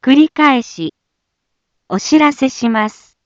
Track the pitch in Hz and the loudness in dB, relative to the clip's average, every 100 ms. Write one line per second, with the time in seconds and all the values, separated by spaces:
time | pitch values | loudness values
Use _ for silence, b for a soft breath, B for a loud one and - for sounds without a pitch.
0 | - 277 311 - 302 254 226 - 165 - | 0 2 2 2 0 0 -4 -10 -10 -12
1 | _ _ _ _ _ _ _ _ _ 190 | _ _ _ _ _ _ _ _ _ -8
2 | - 311 302 285 269 - 233 226 214 - | 0 2 2 0 -4 -2 -4 -2 -4 -8
3 | _ _ | _ _